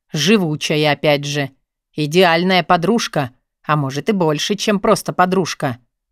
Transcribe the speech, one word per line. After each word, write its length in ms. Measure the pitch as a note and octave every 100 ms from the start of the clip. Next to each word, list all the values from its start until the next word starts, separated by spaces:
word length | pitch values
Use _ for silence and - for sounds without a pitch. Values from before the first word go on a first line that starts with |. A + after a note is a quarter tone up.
| _
живучая 800 | D#3 D3 A3 E3+ D3+ - D#3 D3+
опять 320 | C#3+ D#3 C#3+ C#3+
же, 260 | D3 C#3 - _ _ _
идеальная 720 | - D3+ F3 F3+ E3 F3+ F#3
подружка, 680 | D#3+ F3+ E3+ A3+ - D#3 B2+ - _ _
а 120 | - D3+
может 340 | C3+ C#3+ F#3
и 40 |
больше, 420 | G3+ D#3+ D3 - G3+
чем 240 | - G3
просто 320 | A3 G3 -
подружка. 640 | E3+ F3+ F#3 D#3+ - C#3 A#2+ _ _ _